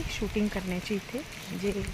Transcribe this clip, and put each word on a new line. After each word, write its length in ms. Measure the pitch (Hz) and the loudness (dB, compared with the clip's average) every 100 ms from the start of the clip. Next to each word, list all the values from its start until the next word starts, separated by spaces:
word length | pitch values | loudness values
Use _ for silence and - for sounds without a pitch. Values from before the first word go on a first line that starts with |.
| 339 | 4
शूटिंग 380 | - 202 214 208 | 0 2 4 2
करण्याची 460 | 202 185 180 - | 2 0 0 0
इथे, 240 | 208 - 247 311 - - 180 | 0 0 -6 -6 -8 -6 0
जे 240 | 196 196 190 | 2 2 0